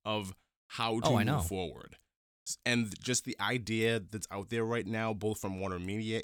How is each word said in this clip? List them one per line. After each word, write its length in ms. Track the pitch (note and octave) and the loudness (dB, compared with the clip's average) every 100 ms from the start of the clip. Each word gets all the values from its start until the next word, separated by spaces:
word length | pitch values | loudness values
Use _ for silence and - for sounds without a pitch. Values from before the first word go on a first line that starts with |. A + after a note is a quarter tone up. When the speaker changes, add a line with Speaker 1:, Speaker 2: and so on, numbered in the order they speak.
Speaker 1:
of 300 | G#2+ G#2+ F#2+ - _ _ - | -2 -2 -2 -10 _ _ -12
how 280 | - A#2 A2+ | -2 0 4
to 60 | D3+ | 4
Speaker 2:
Oh, 80 | A#2 | 6
I 20 | |
Speaker 1:
move 20 | A2 | 4
Speaker 2:
know. 140 | C#3+ | 2
Speaker 1:
forward. 540 | E2+ F#2+ E2+ - - - _ _ _ _ - | 0 -2 -4 -6 -16 -20 _ _ _ _ -10
S-, 100 | - B2 | -4 2
and 260 | A#2+ A2 E2+ | 2 2 -2
just 240 | - B2 | -2 -2
the 120 | - - | -2 -2
idea 600 | G2+ B2 G#2+ A2 A2+ A2+ | 0 0 0 2 4 2
that's 260 | F2 A2 - | -2 -8 -6
out 200 | G2 F#2+ | -8 -4
there 140 | A#2 | -2
right 220 | A2+ A#2+ - | 0 -2 0
now, 260 | A2+ A2+ | 0 0
both 240 | G#2 G#2+ G#2+ | 0 0 0
from 200 | G2+ F#2 | -2 -2
Warner 180 | F#2+ F2+ | -2 -2
Media 420 | F2+ G#2 A2 A2 | -2 -2 0 -2